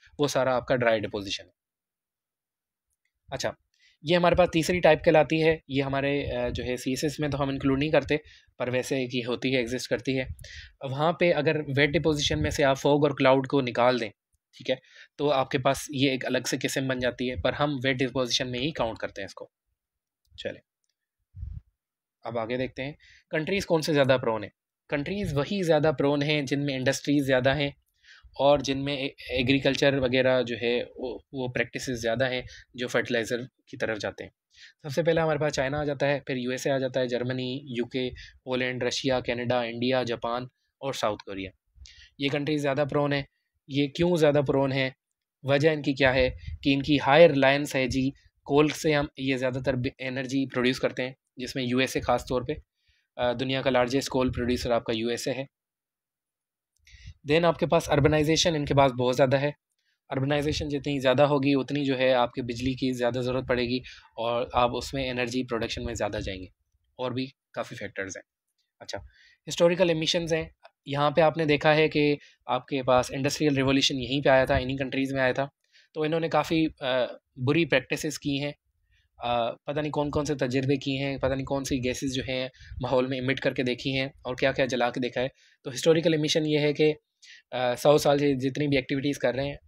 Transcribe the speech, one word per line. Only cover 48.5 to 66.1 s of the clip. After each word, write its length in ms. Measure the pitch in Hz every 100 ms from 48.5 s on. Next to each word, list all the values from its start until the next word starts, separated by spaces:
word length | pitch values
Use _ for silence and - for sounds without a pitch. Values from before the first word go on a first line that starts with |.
| 143 151
से 220 | - 160
हम 160 | 147 143 -
ये 200 | 135 131
ज़्यादातर 380 | 131 131 135 123
बि-, 160 | 120 -
एनर्जी 460 | 131 127 123 135 131
प्रोड्यूस 320 | 131 123 135
करते 240 | 127 -
हैं, 140 | 127 - _ -
जिसमें 260 | 123 139
यूएसए 360 | 123 127 131 147
ख़ास 240 | 131 123 -
तौर 160 | 127
पे, 180 | 123 151 _ _ _ _ _ -
अ, 140 | 123
दुनिया 300 | 120 131 135
का 80 | 135
लार्जेस्ट 380 | 123 123 139 -
कोल 220 | 131 127
प्रोड्यूसर 420 | 123 120 123 123
आपका 200 | 117 -
यूएसए 380 | 113 117 117 143
है। 160 | 123 139 _ _ _ _ _ _ _ _ _ _ _ _ _ _ - - - 143
Then 160 | 156
आपके 220 | 170 165 160
पास 220 | 170 -
अर्बनाइजेशन 680 | 147 151 156 151 156 180 151
इनके 180 | 143
पास 180 | 139 139
बहुत 200 | 123 123
ज़्यादा 240 | 131 127 135
है। 160 | 147 - _ _ _ _ -
अर्बनाइजेशन 580 | 135 135 147 147 143 156
जितनी 320 | 143 147 139
ज़्यादा 240 | 131 127
होगी, 300 | 143 143 139
उतनी 300 | 139 127 143
जो 120 | 139 127
है 160 | 131
आपकी 300 | 127 120 135
बिजली 320 | 120 117 131
की 180 | 127 131
ज़्यादा 300 | 123 120 127
ज़रूरत 240 | 123 131 131
पड़ेगी 340 | 123 120 123 - - _ -
और 320 | 117 120 -
आप 160 | 123 120
उसमें 360 | 123 - 139 127
एनर्जी 360 | 127 120 127
प्रोडक्शन 400 | 123 117 113 127
में 120 | 120
ज़्यादा 260 | 110 107